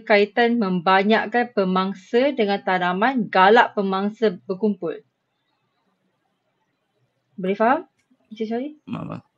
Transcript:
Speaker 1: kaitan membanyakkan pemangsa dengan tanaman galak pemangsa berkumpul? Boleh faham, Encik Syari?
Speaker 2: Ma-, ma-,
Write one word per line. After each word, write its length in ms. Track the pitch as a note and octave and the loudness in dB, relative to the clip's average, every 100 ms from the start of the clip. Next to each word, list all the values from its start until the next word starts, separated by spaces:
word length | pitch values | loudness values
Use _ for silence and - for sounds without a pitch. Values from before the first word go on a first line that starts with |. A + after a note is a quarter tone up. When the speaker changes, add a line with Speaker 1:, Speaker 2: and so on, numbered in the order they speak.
| A3 | 2
Speaker 1:
kaitan 560 | G#3 G#3 - A#3 A#3+ | 2 2 0 0 2
membanyakkan 880 | F#3+ F3+ E3 F#3+ G3+ A3 G#3+ A#3+ A#3+ | 0 0 2 2 4 0 0 -4 -2
pemangsa 800 | - F#3+ F#3 F#3+ G3 - A#3+ C#4 | -2 0 0 -2 -6 -4 -2 0
dengan 320 | B3+ G3+ G3+ | 0 -2 -2
tanaman 640 | - F#3 F3+ F#3 A#3 C4+ F#3+ | -2 -2 0 0 0 -2 0
galak 480 | F#3+ F#3+ A#3 - | 4 6 6 4
pemangsa 640 | - G3 F#3+ G3+ G#3+ A3 F3+ - | 0 -4 -2 -4 -2 -2 -2 -10
berkumpul? 560 | F#3+ G#3+ G3 E3 D3 _ _ _ _ _ _ _ _ _ _ _ _ _ _ _ _ _ _ _ _ _ _ _ - | -4 -4 -4 -8 -10 _ _ _ _ _ _ _ _ _ _ _ _ _ _ _ _ _ _ _ _ _ _ _ -10
Boleh 160 | F#3 G3+ | -6 0
faham, 320 | A3+ D4 - _ _ _ _ | 0 0 -4 _ _ _ _
Encik 240 | G#3+ A3 | -10 -6
Syari? 240 | A#3 C#4+ D4+ - | -6 -8 -14 -14
Speaker 2:
Ma-, 160 | - | -12
ma-, 240 | - A#2+ _ | -10 -14 _